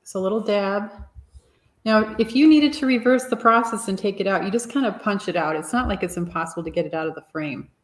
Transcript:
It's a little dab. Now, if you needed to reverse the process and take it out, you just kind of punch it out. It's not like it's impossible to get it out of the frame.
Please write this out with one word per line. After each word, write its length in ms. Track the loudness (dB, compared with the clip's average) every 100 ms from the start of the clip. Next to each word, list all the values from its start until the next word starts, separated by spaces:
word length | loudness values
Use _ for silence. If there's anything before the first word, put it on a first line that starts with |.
It's 140 | -8 -4
a 40 |
little 220 | -2 -2
dab. 500 | 0 0 0 -4 -6 -14 -20 -20 _ -20 _ _ _ _ 2
Now, 300 | 2 2 -2
if 180 | 0 6
you 120 | 8
needed 260 | 8 6
to 120 | 0 0
reverse 380 | 2 4 2 0
the 100 | 0
process 500 | 4 4 2 -4 -6
and 100 | -2
take 220 | -4 -2
it 60 | -2
out, 160 | -2
you 80 | 0
just 180 | -4 -2
kind 120 | -2 -2
of 140 | -2
punch 280 | -4 -4 -2
it 60 | -2
out. 200 | -2 -4
It's 160 | -4
not 160 | -2 -2
like 140 | -4
it's 140 | -4 -4
impossible 460 | -6 -6 -6 -8
to 60 | -6
get 140 | -4 -4
it 80 |
out 140 | -4 -6
of 60 | -8
the 80 | _
frame. 380 | -8 -6 -8 -12 _